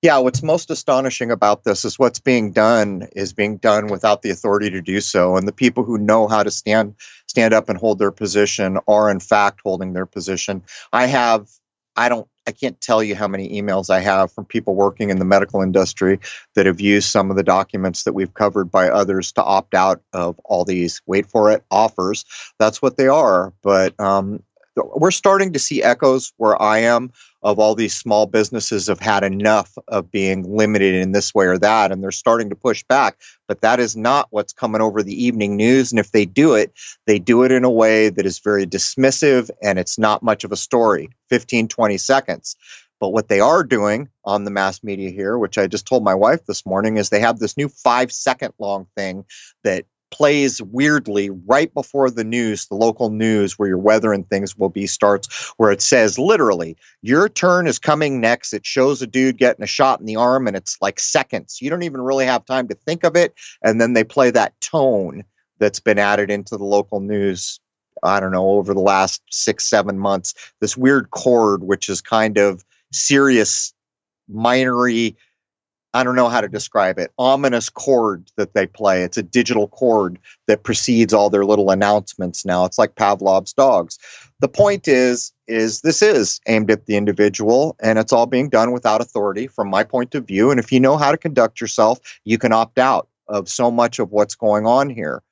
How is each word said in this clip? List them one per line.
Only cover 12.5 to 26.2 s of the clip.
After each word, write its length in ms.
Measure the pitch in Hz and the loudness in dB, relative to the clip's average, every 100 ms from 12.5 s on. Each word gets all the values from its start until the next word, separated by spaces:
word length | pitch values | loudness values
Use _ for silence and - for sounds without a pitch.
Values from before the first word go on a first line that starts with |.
can't 280 | 107 135 - | -8 -8 -8
tell 220 | - 113 | -2 0
you 140 | 110 98 | 0 -4
how 100 | 104 | -6
many 340 | 95 98 104 | -6 -8 -8
emails 300 | 101 95 95 | -4 -4 0
I 100 | 92 | 0
have 300 | 95 95 95 | 2 0 0
from 140 | - | -4
people 320 | 101 110 - 95 | -8 -6 -4 0
working 320 | 98 - 104 | 0 0 -2
in 100 | 95 | 0
the 60 | |
medical 380 | 92 98 98 101 | 2 2 2 -2
industry 580 | 95 92 92 - 95 95 - - _ | 0 0 0 -2 0 0 -4 -20 _
that 120 | - 95 | 0 2
have 140 | 87 | 2
used 280 | 101 101 98 | 2 2 2
some 220 | 107 98 | 0 0
of 60 | 95 | -2
the 60 | |
documents 600 | 92 92 95 101 95 90 | 2 0 0 -4 -6 -4
that 80 | - | -6
we've 220 | - 95 | -4 -6
covered 360 | - 104 101 90 | 0 0 0 -2
by 200 | 95 92 | 2 2
others 420 | 104 98 95 90 | 2 0 -2 -4
to 100 | - | -4
opt 320 | - 95 - | 0 0 0
out 280 | 95 95 90 _ | 0 2 0 _
of 260 | 92 87 85 | -6 -6 -8
all 200 | - 95 | -4 -2
these, 360 | 90 92 85 - - | -2 -2 -4 -6 -4
wait 200 | 95 101 | -2 0
for 240 | 117 104 | 2 4
it, 140 | 107 _ | 2 _
offers. 540 | 98 110 - 92 - - - - _ | 2 2 0 -4 -4 -10 -20 -20 _
That's 220 | 110 107 | -2 0
what 140 | 135 127 | -4 2
they 120 | 131 | 2
are. 440 | 147 131 92 92 87 | 4 4 2 0 -6
But, 360 | 98 95 92 - | 0 2 2 -2
um, 440 | 101 98 95 104 _ _ _ - - | 0 0 -2 -10 _ _ _ -6 -6
we're 160 | - 165 | 0 0
starting 440 | - 202 196 196 | 2 2 2 2
to 40 | 151 | -2
see 240 | - 135 | -4 0
echoes 520 | - 123 135 131 | 0 2 2 0